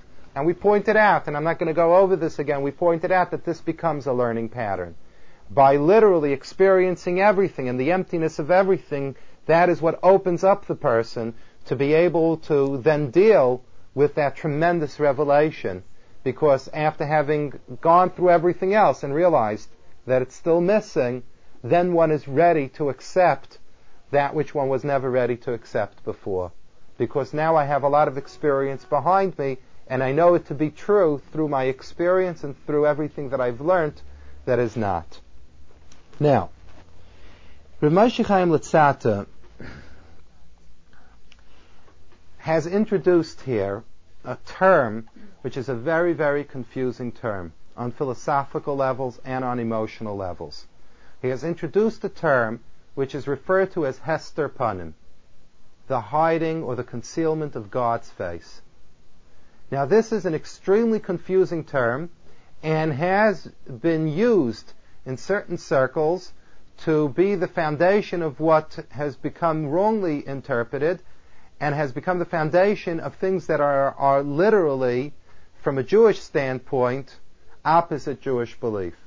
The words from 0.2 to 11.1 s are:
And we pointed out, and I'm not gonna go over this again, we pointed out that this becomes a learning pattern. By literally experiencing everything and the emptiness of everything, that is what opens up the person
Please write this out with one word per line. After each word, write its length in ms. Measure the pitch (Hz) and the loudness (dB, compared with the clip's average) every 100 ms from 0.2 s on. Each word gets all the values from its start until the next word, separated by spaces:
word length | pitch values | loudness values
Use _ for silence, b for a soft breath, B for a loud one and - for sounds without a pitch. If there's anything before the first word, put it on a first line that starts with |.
| - | -10
And 120 | 139 156 | -4 -2
we 60 | |
pointed 440 | 175 196 208 208 214 | 0 2 2 4 4
out, 300 | 208 160 - | 6 4 0
and 100 | 147 | -2
I'm 60 | |
not 160 | 160 160 | -2 0
gonna 140 | 165 | 0
go 220 | 160 170 180 | 2 6 6
over 180 | 190 | 6
this 240 | 185 160 - | 2 0 -2
again, 240 | 143 143 | -4 -2
we 80 | 139 | -4
pointed 400 | - 175 170 175 | 0 0 2 4
out 220 | 185 170 | 4 2
that 120 | 156 | -2
this 160 | - 160 | -4 -4
becomes 460 | - 160 170 147 135 | -6 -2 -2 -2 0
a 60 | |
learning 380 | 123 120 113 113 | 0 0 0 -4
pattern. 440 | 117 107 90 87 - b b b b - | -4 -4 -4 -6 -10 b b b b -2
By 260 | 98 135 143 | 6 6 8
literally 560 | 151 214 208 175 147 | 6 6 6 6 2
experiencing 880 | 135 - - 190 190 185 175 180 180 | -2 -4 2 4 6 4 0 -2 2
everything 480 | 202 190 185 - 127 | 4 4 0 -2 -4
and 120 | 127 | 0
the 100 | 131 | 0
emptiness 480 | 185 180 175 160 165 | 0 -2 -2 -2 -2
of 140 | 151 | 2
everything, 640 | 180 190 185 - 143 139 131 b b - | 4 4 0 -2 -6 -6 -8 b b 2
that 220 | 165 180 | 4 4
is 140 | 165 | 2
what 160 | 160 156 | 0 2
opens 420 | 180 190 190 170 | 6 6 4 2
up 220 | 190 196 - | 2 2 0
the 100 | 160 | -2
person 580 | 143 113 117 | 2 2 0